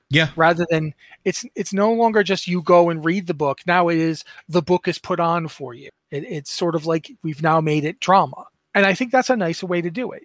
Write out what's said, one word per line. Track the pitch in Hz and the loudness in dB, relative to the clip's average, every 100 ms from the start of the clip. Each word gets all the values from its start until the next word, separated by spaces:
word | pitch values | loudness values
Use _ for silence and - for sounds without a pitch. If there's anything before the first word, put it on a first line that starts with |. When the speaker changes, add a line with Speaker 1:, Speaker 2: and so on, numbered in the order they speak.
| - | -2
Speaker 1:
Yeah. | 143 160 - | 0 0 2
Speaker 2:
Rather | 160 170 170 | 2 2 0
than, | 160 156 - _ - | -2 -4 -10 _ -10
it's, | - - 247 | -6 -6 -6
it's | - 196 | -10 -6
no | 190 208 | 0 0
longer | 226 233 220 | 2 2 2
just | 185 190 - | 2 0 -2
you | 180 | -2
go | 156 180 170 | 4 6 6
and | 165 | 2
read | 156 190 175 | -2 -2 -2
the | |
book. | 151 147 135 | -2 -2 -2
Now | - 175 175 | 0 2 2
it | 165 | 2
is, | 165 160 - - - | 0 -2 -8 -20 -4
the | 170 | -2
book | 156 180 - | 2 0 0
is | 160 | -4
put | - 180 | -4 -2
on | 170 170 160 | 0 0 -4
for | - 135 | -10 -14
you. | 120 139 - _ | -14 -20 -20 _
It, | 143 | -10
it's | 185 170 139 | -8 -10 -10
sort | - 175 | -4 -2
of | 165 | -2
like | 151 165 - - | 0 -2 -4 -10
we've | 160 143 | -8 -2
now | 160 160 | 0 2
made | 156 151 147 | 2 0 -2
it | - | -4
drama. | - 190 151 139 - _ _ | 2 4 2 -4 -20 _ _
And | 202 | 2
I | 196 | 2
think | 185 254 | 2 0
that's | 262 254 | 0 2
a | 247 | 0
nice | 170 165 | -2 -4
way | 185 175 | -4 -4
to | 170 | -4
do | 165 254 | -6 -8
it. | - | -10